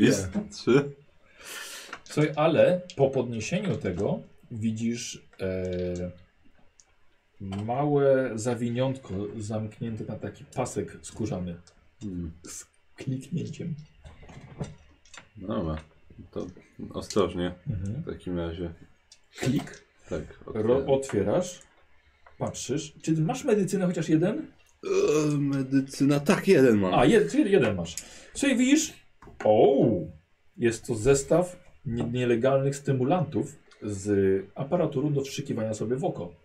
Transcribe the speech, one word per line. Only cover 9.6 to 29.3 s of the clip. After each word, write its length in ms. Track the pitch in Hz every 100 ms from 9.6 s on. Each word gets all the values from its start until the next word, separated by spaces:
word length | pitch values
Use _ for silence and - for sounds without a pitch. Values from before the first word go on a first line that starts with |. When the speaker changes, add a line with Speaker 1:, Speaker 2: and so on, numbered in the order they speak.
| 107 - 117 110
Speaker 3:
na 120 | - 107
taki 260 | 101 - -
pasek 520 | - 123 - - -
skórzany. 540 | - - 107 95 90 85 - _ _ -
Speaker 2:
Hmm. 300 | 107 90 85 80 -
Speaker 3:
Z 180 | - - _ _ -
kliknięciem. 800 | - 131 - 160 117 - 170 - - _ - - - - - - - - - _ _ - - 104
Speaker 2:
Dobra, 400 | 95 113 82 76 - _ - - -
to 160 | 95 92 95 - - -
ostrożnie 640 | - - 107 87 87 90 90 -
Speaker 3:
Mhm. 320 | 95 98 123
Speaker 2:
w 40 | 170
takim 320 | - - 87
razie. 360 | 82 85 85 85 - _ _ _ _ -
Speaker 3:
Klik. 480 | - - - - _ _ -
Speaker 2:
Tak, 120 | 85 80 - -
Speaker 3:
Ro-, 80 |
Speaker 2:
otwieram. 360 | 110 107 131 139
Speaker 3:
otwierasz, 680 | 135 - 107 95 139 185 - _ _ _ _ _ _ - -
patrzysz. 560 | 110 - - 143 - -
Czy 140 | - 160
ty 60 |
masz 220 | 160 262
medycynę 420 | 294 208 185 190 180
chociaż 240 | 180 160
jeden? 360 | 156 180 294 - - _ _
Speaker 2:
E, 540 | - 190 - 151 151 147
medycyna, 840 | 143 139 131 135 135 - 139 143
tak, 280 | 147 190 190
jeden 300 | 175 131 104
mam. 160 | 92
Speaker 3:
A, 120 | 92 131
jed-, 280 | 220 165 262
jed-, 120 | 214
jeden 260 | 196 107 98
masz. 200 | 170 - - - -
Słuchaj, 240 | - 277 226
widzisz? 360 | 254 302 - - _ _ -